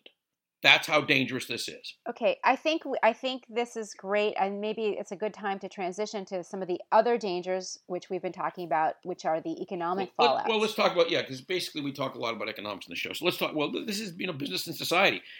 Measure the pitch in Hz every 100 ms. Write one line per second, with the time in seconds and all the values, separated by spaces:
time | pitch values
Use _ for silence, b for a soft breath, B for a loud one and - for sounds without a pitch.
0 | - _ _ _ _ _ 139 151 - 156
1 | 147 139 123 127 - 117 - - - -
2 | - 240 214 - 220 262 311 320 277 254
3 | 220 233 262 254 - 220 233 233 208 -
4 | 190 208 208 - 196 202 208 220 220 -
5 | 160 160 214 190 202 196 190 - 180 185
6 | 214 214 190 190 165 196 180 180 - 214
7 | 226 240 202 180 180 185 185 - - 180
8 | - 185 185 175 160 175 170 160 156 -
9 | 170 180 175 160 160 165 - 185 170 190
10 | 185 - 143 131 - 220 214 220 202 175
11 | 170 151 120 131 - 180 170 156 139 135
12 | 135 127 117 113 107 104 104 95 - 85
13 | 87 - 170 - 156 151 147 226 254 202
14 | 214 170 190 143 143 180 - 160 151 165
15 | 190 98 - B